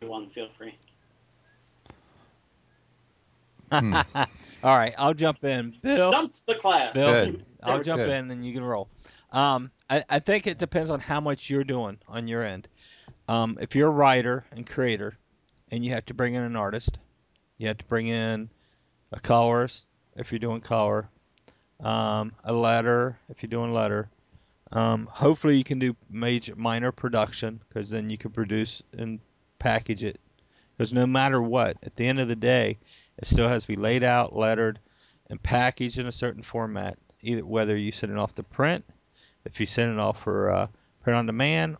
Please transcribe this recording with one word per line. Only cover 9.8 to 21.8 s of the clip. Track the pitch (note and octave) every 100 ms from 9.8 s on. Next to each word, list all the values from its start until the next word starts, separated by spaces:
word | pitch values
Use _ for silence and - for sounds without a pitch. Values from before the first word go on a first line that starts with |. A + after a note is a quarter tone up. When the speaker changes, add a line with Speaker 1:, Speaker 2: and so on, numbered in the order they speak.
| -
Speaker 3:
I, | C#3+ -
I | D3
think | - G3+ G3+
it | D#3
depends | F3 E3 D#3+
on | C#3+
how | - D3+
much | D3 C#3 -
you're | C#3
doing | C3+ B2+ G#2+ G2+ -
on | A2+ A#2
your | A#2
end. | A2 F#2 - _ - - - - -
Um, | A#2 A2+ -
if | A2+
you're | C#3 D3+
a |
writer | D3 C3+ B2+ A#2+ B2+ -
and | A#2 A#2
creator | - B2 G#2+ G#2 G#2+ _ _ _ _ _
and | A#2
you | A#2+
have | C3 -
to |
bring | A#2 B2
in | B2
an | A#2+ A2+
artist, | G2+ A2 - - - _ _ _ _ _
you | A2
have | G#2+
to | -
bring | A#2 A2+
in | A2+ A2+ A2 A2 - _ _ _ _ _
a | A2
colorist | - A#2 A#2 A#2+ B2 - - _ _ -
if | -
you're | A#2
doing | A#2 A2+
color, | - A#2 G#2 G#2+ G#2+ _ _ _ _ _ _ _